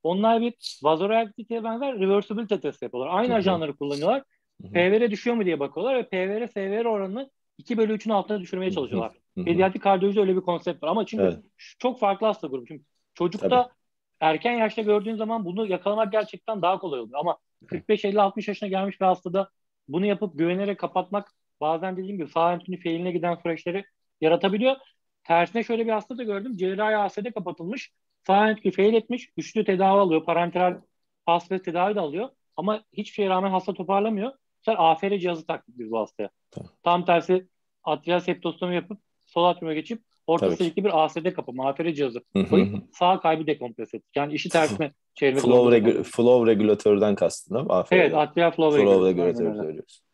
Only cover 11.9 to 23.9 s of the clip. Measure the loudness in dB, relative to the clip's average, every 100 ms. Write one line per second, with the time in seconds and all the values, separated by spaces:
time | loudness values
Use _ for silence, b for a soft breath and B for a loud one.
11.9 | 0 -2 0 -2 -2 -6 -10 -12 -18 _
12.9 | _ _ -4 -4 0 2 2 2 _ _
13.9 | _ _ _ 0 2 0 0 0 0 2
14.9 | 2 0 -6 -4 -4 -4 -4 -2 -2 0
15.9 | 0 0 0 -2 -8 -8 -2 0 0 -4
16.9 | -8 -6 -4 -4 -4 _ _ -12 -12 -2
17.9 | -2 0 2 0 0 -8 -8 -4 -4 -4
18.9 | 0 0 0 -2 -4 -4 _ _ _ -8
19.9 | -2 0 -2 -4 -2 -2 0 -4 -4 -4
20.9 | -4 -4 -6 -8 _ _ _ -4 -2 -4
21.9 | -6 -8 -8 -4 0 0 0 -6 -8 -4
22.9 | -4 -4 -2 -2 -4 -4 -6 -6 -6 -10